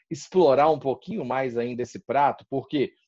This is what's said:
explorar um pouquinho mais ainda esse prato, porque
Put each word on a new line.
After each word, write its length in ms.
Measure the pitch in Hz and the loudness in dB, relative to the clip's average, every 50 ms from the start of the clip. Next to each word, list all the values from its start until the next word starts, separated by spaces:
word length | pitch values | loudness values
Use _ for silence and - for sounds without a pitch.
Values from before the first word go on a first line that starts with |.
| _ - | _ -12
explorar 600 | 165 143 - - - 185 170 143 127 135 143 160 | -12 -12 -10 -2 2 4 4 6 6 6 4 4
um 80 | 156 139 | 2 0
pouquinho 440 | 127 135 123 - - - - 208 | -2 -4 -4 -4 -8 -10 -8 -8
mais 360 | 143 123 127 131 135 131 117 117 | -6 -4 -4 -4 -4 -4 -4 -4
ainda 240 | 117 123 123 117 | -4 -4 -6 -6
esse 160 | 120 - - 98 | -8 -8 -10 -10
prato, 480 | - - 117 139 143 135 120 - - _ | -8 -2 0 2 2 2 0 -4 -8 _
porque 460 | 139 127 117 - - 147 117 - - _ _ | -8 -8 -6 -4 -2 -2 -2 -2 -6 _ _